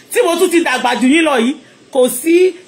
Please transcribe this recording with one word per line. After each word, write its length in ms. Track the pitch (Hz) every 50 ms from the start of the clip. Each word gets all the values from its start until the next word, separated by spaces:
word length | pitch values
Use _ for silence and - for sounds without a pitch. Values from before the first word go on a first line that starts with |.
| - - -
tí 60 | 440 -
mo 100 | 339 339
tún 140 | - 381 -
ti 140 | 349 339 -
dàgbà 320 | - 254 240 254 240 254
jù 120 | - 247
yín 160 | 254 294 339 320
lọ 140 | 302 277 240
yìí? 140 | 233 254 311 - - - - _ - _
Kò 180 | - 262 254 247
sí 440 | 254 - - 330 339 359 370 370 - - -